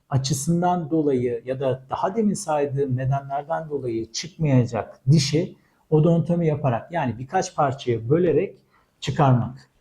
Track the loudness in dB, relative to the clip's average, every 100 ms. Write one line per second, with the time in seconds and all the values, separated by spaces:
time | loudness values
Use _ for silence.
0 | _ -2 0 -2 0 0 2 0 0 0
1 | 2 2 0 -4 -6 -4 -2 -2 -4 -4
2 | -2 0 0 0 -2 -2 0 -2 -2 -2
3 | 0 -2 -2 -6 -4 -6 -4 -6 -4 -6
4 | -6 -8 -10 -4 2 4 2 -2 -6 -4
5 | 2 4 4 0 -2 -8 _ _ _ 2
6 | 4 2 2 0 0 0 0 -2 -4 -4
7 | -4 -6 -4 -4 -2 -2 -2 -2 -2 -2
8 | 2 2 4 2 0 -6 _ _ _ _
9 | -4 2 4 4 0 -8 -20 _